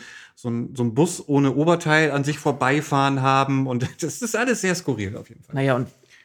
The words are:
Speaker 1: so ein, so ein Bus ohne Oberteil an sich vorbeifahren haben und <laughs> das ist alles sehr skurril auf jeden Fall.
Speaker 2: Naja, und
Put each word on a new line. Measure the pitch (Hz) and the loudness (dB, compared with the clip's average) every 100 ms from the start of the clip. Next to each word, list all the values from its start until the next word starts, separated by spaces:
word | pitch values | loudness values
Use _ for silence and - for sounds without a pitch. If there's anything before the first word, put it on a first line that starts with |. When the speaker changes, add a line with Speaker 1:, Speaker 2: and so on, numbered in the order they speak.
| - - - _ | -10 -20 -20 _
Speaker 1:
so | 120 | -6
ein, | 117 120 123 | -6 -6 -4
so | |
ein | 120 | -2
Bus | 110 170 - - | 2 0 -2 -2
ohne | 139 139 123 | 2 2 2
Oberteil | 160 170 156 156 156 | 2 2 2 2 2
an | 139 | 0
sich | 139 143 | -2 -2
vorbeifahren | 151 127 127 147 147 139 139 139 | -2 0 0 0 0 2 2 2
haben | 135 135 135 135 135 | 2 2 2 0 0
und | 123 127 | -2 -4
<laughs> | - | -4
das | 156 - | -8 -6
ist | 233 220 | -4 -2
alles | 254 220 | 0 0
sehr | 185 175 | -2 -2
skurril | 165 107 98 113 | -2 -4 -4 -8
auf | - | -14
jeden | - | -20
Fall. | - 139 | -8 -2
Speaker 2:
Naja, | 135 127 | 2 2
und | 127 - _ - | -2 -10 _ -20